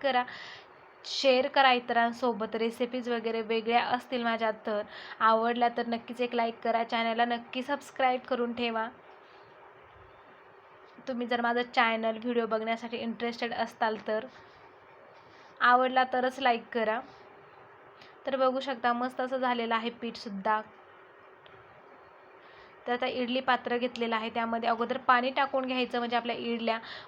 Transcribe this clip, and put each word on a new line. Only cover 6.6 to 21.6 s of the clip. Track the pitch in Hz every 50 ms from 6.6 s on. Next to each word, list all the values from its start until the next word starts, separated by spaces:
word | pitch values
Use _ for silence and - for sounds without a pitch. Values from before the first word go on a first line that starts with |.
| -
करा, | 233 226 226 233
चॅनलला | 226 240 226 226 226 226 226 240
नक्की | 240 240 233 233 - - 254
सबस्क्राईब | 247 285 285 277 - - - - 269 254 254 254
करून | 247 - 262 240 240 240 233
ठेवा. | 233 240 233 226 220 220 240 254 - - - - - - - - - - - - - - - - - - - - - - - - - - - - - - - - - - - - - - - - - 247
तुम्ही | - 262 233 247
जर | 226 247 240
माझं | 240 233 240 240 247 240 -
चॅनल | 269 240 226 226 226 226 226 220
व्हिडिओ | 220 220 247 240 233 226
बघण्यासाठी | 208 226 220 220 226 226 226 - 226 233
इंटरेस्टेड | 226 233 233 226 - 240 233 233 - 247 233 233
असताल | - 226 226 - - 233 220 220 214 -
तर, | - 214 220 262 254 - - - - - - - - - - - - - - - - - - - - - - - - - -
आवडला | 262 240 247 247 254 254 254 254 254
तरच | 254 262 254 247 254 254 -
लाईक | 277 254 240 233 - -
करा. | - 240 220 208 214 240 269 - - - - - - - - - - - - - - - - - - - - - - - -
तर | 269 254
बघू | 262 262 262 254 269
शकता | 262 277 269 226 233 247 240
मस्त | 240 247 254 254 -
असं | 254 247 269
झालेलं | 254 254 247 247 240 233 233 226
आहे | 220 220 233
पीठसुद्धा. | 233 - - 233 226 - - 233 196 196 190 220 214 214 214 - - - - - - - - - - - - - - - - - - -